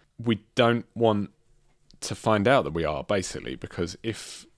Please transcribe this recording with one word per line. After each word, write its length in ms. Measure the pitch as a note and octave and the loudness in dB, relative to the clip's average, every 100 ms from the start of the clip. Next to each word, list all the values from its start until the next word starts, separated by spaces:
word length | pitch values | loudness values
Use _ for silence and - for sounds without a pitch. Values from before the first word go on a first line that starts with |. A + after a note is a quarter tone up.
| _ - | _ -8
we 180 | A#2 G#2+ _ | -2 -2 _
don't 320 | - A#2 A#2+ - | 2 4 4 -2
want 380 | - A2+ G#2 G2+ _ _ _ _ _ _ - | 0 4 4 0 _ _ _ _ _ _ -14
to 120 | - | -10
find 340 | G#2 A#2 G#2+ G2+ | -4 2 2 4
out 180 | C3+ D2+ | 4 2
that 80 | |
we 120 | E2 D#2 | -2 -2
are, 180 | D#2 | -4
basically, 520 | - G#2 - D2 A#1+ C2+ | -2 -2 -2 -8 -10 -10
because 420 | - - F2 F#2 | -10 -6 -6 -6
if 420 | A2+ G#2 - - - | -8 -8 -10 -18 -20